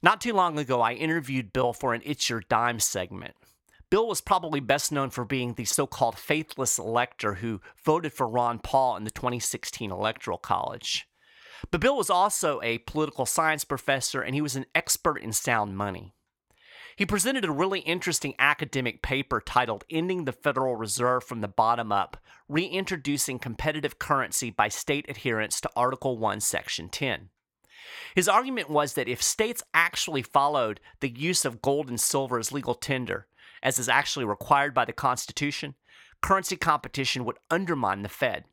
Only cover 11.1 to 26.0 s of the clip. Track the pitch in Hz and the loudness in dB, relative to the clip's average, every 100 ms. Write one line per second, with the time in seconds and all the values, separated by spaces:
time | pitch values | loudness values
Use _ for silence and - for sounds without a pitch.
11.1 | _ _ _ - - - 175 233 277 196 | _ _ _ -20 -16 -4 2 2 2 2
12.1 | 180 202 - 165 139 117 117 - 151 151 | 4 4 2 0 0 0 -2 -2 -2 -2
13.1 | - 123 - 160 151 - 135 - 135 - | 0 0 2 2 2 -2 -4 0 0 0
14.1 | 139 - 139 151 135 131 160 - - 170 | -4 -2 -2 0 -4 -2 -2 0 0 0
15.1 | 147 113 107 - 117 104 98 101 90 95 | 0 -2 -2 2 2 2 -2 -4 -4 -12
16.1 | _ _ _ _ _ _ - - - 202 | _ _ _ _ _ _ -20 -20 -4 -2
17.1 | 202 208 269 190 143 185 190 151 175 180 | 2 2 2 0 2 0 0 0 -2 0
18.1 | 165 143 - 135 147 147 135 123 - - | -2 -4 2 2 2 0 -2 -2 -4 -2
19.1 | 135 139 117 - - 120 104 - 160 180 | -2 0 -2 0 0 2 -2 -4 -2 -2
20.1 | 180 143 123 147 131 131 117 110 - 123 | -2 -4 -2 0 2 0 0 -2 0 2
21.1 | 127 - 117 104 95 113 120 113 101 95 | 2 -2 -6 -4 2 2 2 2 0 0
22.1 | - _ - _ 147 185 180 190 180 139 | -6 _ -20 _ -2 -2 -4 -4 -4 -2
23.1 | 143 - 127 123 113 156 151 139 - - | -2 -2 -4 -8 -4 -4 -2 -6 -6 -2
24.1 | 143 123 - 123 98 107 - - 143 151 | 0 0 -2 -4 0 0 0 -2 -4 -4
25.1 | 139 135 113 107 - - - 123 131 | -6 -2 0 0 -2 -4 0 0 0